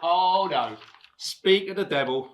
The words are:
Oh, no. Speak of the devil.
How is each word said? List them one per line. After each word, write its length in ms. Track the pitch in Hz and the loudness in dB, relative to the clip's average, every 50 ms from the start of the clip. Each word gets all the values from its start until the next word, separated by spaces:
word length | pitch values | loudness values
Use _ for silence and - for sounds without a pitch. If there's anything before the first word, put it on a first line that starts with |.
Oh, 480 | - 170 170 180 185 185 185 196 196 185 | 2 2 2 4 4 4 2 2 0 0
no. 260 | 156 135 120 113 107 110 - - - - _ - _ | -2 -2 -2 -4 -6 -12 -18 -20 -20 -20 _ -20 _
Speak 520 | _ - - - - _ 190 190 196 196 196 | _ -12 -12 -12 -4 _ 4 4 4 4 -2
of 60 | 190 | -6
the 100 | 185 202 | -6 -4
devil. 440 | - 147 143 139 131 131 135 127 - | -2 -2 -2 -2 0 -2 -4 -6 -6